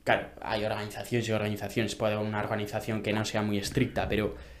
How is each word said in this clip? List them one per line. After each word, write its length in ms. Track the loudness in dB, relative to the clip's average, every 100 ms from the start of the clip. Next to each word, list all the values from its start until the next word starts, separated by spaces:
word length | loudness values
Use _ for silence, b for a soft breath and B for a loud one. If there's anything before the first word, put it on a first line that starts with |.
claro, 240 | 2 2 2 -8
hay 220 | -4 -2
organizaciones 640 | 0 -2 -4 -8 -2 0 2
y 40 |
organizaciones, 640 | 2 0 -2 -2 0 0 2
puede 180 | 0
haber 140 | 2 0
una 120 | 0
organización 640 | 0 -2 -2 -4 -2 -2
que 120 | 0
no 120 | 0 2
sea 160 | 2
muy 160 | 2 2
estricta, 500 | 2 2 2 2 0
pero 280 | 2 0 -2 B B